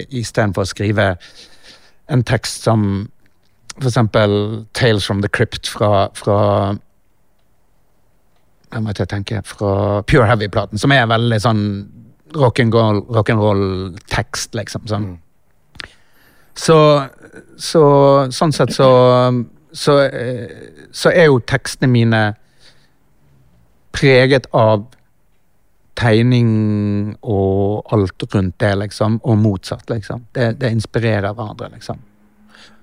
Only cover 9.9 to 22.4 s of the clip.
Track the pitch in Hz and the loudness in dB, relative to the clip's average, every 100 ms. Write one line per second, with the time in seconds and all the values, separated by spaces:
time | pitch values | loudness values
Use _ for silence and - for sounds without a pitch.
9.9 | 101 - 131 104 117 101 110 101 107 139 | -2 2 4 4 2 -2 -6 -6 -2 2
10.9 | 139 113 113 120 110 120 110 101 101 101 | 2 2 0 0 0 0 0 -2 -6 -10
11.9 | - - _ _ 160 127 - 117 117 110 | -20 -20 _ _ 0 0 2 2 2 2
12.9 | 104 - 113 104 113 104 98 98 92 95 | 0 -2 -2 0 0 2 0 -2 -4 -8
13.9 | 80 - - 101 - - 113 101 - 98 | -12 -6 -6 -6 -10 -10 -10 -10 -12 -6
14.9 | 104 98 85 _ _ _ _ _ - - | -6 -6 -12 _ _ _ _ _ -14 -14
15.9 | _ _ _ _ _ _ - - 160 151 | _ _ _ _ _ _ -4 2 4 6
16.9 | 147 131 - - - - - - 170 143 | 2 -2 -14 -20 -20 -20 -14 -2 4 6
17.9 | 143 139 139 131 127 170 - 127 - 135 | 6 6 4 2 -2 -2 0 -2 2 4
18.9 | 127 127 123 127 123 117 _ _ 156 - | 6 6 4 2 0 -4 _ _ -4 0
19.9 | 143 135 - 120 120 80 - - 73 - | 2 2 -4 -8 -8 -12 -16 -20 -20 -20
20.9 | - 165 185 156 127 - 131 - - 135 | -2 2 4 4 4 0 -6 -6 -4 0
21.9 | 123 117 113 107 104 | 2 2 2 -2 -6